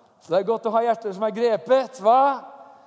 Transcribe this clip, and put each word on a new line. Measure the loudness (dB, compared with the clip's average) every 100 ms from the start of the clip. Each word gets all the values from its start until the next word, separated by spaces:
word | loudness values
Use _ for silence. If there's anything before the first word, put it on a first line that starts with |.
| _ _
Så | -4
det | -2
er | 0
godt | -2 -2
å | 0
ha | 0
hjerter | -2 -6
som | -6 -6
er |
grepet, | -2 0 0 2 0 0 -2 2
hva? | 4 4 0 -10 -20 -20 -20